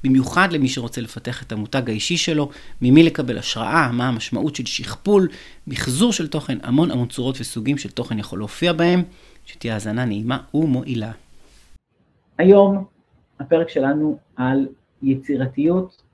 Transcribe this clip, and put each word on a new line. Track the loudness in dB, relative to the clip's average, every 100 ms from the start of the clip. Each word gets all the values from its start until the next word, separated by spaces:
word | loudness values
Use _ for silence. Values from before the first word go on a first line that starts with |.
במיוחד | 4 2 2 2 2
למי | 2 0
שרוצה | -2 -8 -8
לפתח | -10 -10 -8 -10
את | -8
המותג | -8 -4 -4 -2
האישי | -4 -2 -2
שלו, | 0 0 -2 -6 -16 -2
ממי | 8 8
לקבל | 8 4 -4 -4
השראה, | -6 -6 0 2 2
מה | 0 -2
המשמעות | -2 -4 -4 -4 -4
של | -8
שכפול, | -8 -8 -8 2 4 4 -2 -20 -18 -10
מחזור | -6 -4 0 2
של | 0 -4
תוכן, | -6 -4 -8
המון | 0 2 2
המון | 0 -4
צורות | -4 -4 -4
וסוגים | -8 -6 -4 -4
של | -4
תוכן | -8 -6 -6
יכול | -6 -8
להופיע | -10 -2 -2
בהם. | 2 2 2 0 -10 -20 -20 -20
שתהיה | -10 -6
האזנה | -6 -4 -4
נעימה | -2 -4 -4 -6 -4
ומועילה. | -2 0 0 -2 -6 -6 -12 _ -20 -20 -20 _ -20 _ _ _ _ _ 2
היום | 6 8 6 2 -6 _ _ _ _ _
הפרק | 0 0 0
שלנו | -2 0 0 -2 -4 _ -4
על | -2 0 -2 -8 _ _
יצירתיות | -2 -2 -2 -4 -4 0 0 0 -2 _ _